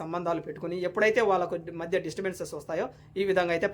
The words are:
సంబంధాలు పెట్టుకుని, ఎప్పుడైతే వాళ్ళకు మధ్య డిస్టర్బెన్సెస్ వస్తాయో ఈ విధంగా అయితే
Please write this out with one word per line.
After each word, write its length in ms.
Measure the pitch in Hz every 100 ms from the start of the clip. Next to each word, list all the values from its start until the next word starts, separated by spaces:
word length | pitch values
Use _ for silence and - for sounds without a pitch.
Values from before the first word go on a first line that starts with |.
సంబంధాలు 400 | 160 175 170 165 -
పెట్టుకుని, 300 | 143 170 180 180
ఎప్పుడైతే 340 | 208 214 220 208
వాళ్ళకు 260 | 185 175 175 165 170
మధ్య 180 | 170 180 165
డిస్టర్బెన్సెస్ 480 | 151 190 180 160 151
వస్తాయో 280 | 147 165 254 - - 190
ఈ 60 | 196
విధంగా 220 | 185 175 170
అయితే 120 | 202